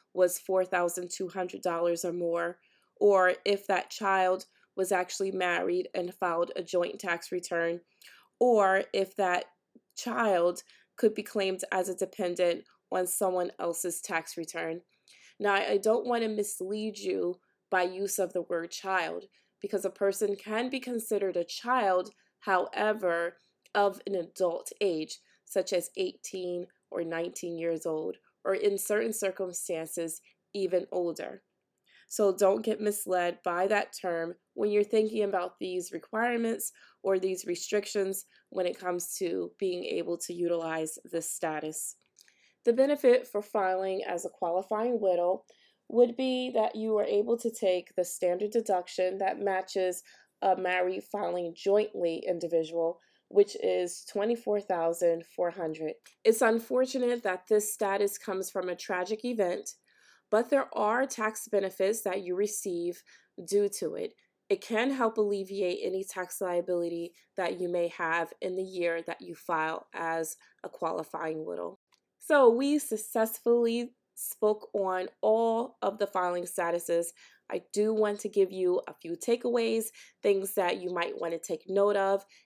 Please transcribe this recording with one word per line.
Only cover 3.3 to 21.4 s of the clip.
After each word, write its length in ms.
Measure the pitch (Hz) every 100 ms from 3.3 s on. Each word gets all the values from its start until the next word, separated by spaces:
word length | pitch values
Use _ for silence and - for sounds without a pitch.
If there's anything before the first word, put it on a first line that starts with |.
| -
if 220 | - 202 -
that 240 | 190 -
child 560 | - 202 190 185 185 - _ _ -
was 160 | 185
actually 400 | 185 180 - 190
married 560 | 190 180 175 185 180 180
and 200 | - 180
filed 360 | - 180 170 175 -
a 60 |
joint 360 | 175 175 170 -
tax 320 | 190 170 -
return, 500 | 180 175 170 170 170 - _ - - _ _
or 440 | 247 220 196 190 -
if 200 | - 190 -
that 280 | 185 180 - _ _ - _ -
child 680 | 240 240 220 180 175 175 - - _ -
could 180 | 220
be 80 | 220
claimed 380 | 208 208 190 190 -
as 160 | 190 185
a 80 | 185
dependent 680 | 185 - 180 175 175 170 - _ _
on 160 | 185 180
someone 440 | - 190 180 175 -
else's 420 | 170 165 175 170
tax 360 | - 170 160 -
return. 440 | 160 165 165 170 - _ _ - - _
Now, 140 | 202
I 240 | 196 - 202
don't 240 | 214 240 247
want 160 | 233
to 60 | 226
mislead 720 | 208 202 - 185 214 214 202
you 380 | 202 190 175 180 _ _ _
by 120 | 190
use 360 | 180 185 196 -
of 140 | 180
the 100 | 180
word 280 | 165 170 170
child, 540 | - 190 190 165 170 - _ _ _
because 240 | 202 202
a 60 | 190
person 460 | - 196 190 208 202
can 340 | 208 214 254
be 100 | 262
considered 560 | 254 240 220 208 196
a 80 | 175